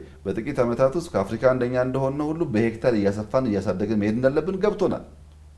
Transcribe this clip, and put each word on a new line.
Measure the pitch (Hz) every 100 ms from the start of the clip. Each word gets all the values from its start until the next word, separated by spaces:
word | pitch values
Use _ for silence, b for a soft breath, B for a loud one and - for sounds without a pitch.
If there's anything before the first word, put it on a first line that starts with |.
| B B
በጥቂት | 98 95 135 135
ዓመታት | 120 120 135
ውስጥ | 170 165
ከአፍሪካ | 101 98 113 127
አንደኛ | 127 123 127
እንደሆነ | 131 131 135 147
ሁሉ | 151 160 160
በሄክታር | 107 113 113 131
እያሰፋን | 107 98 104 107 131 127
እያሳደግን | 101 104 92 104 107
መሄድ | 104
እንዳለብን | 113 135 151 175 190
ገብቶናል። | 208 202 160 - - - - - -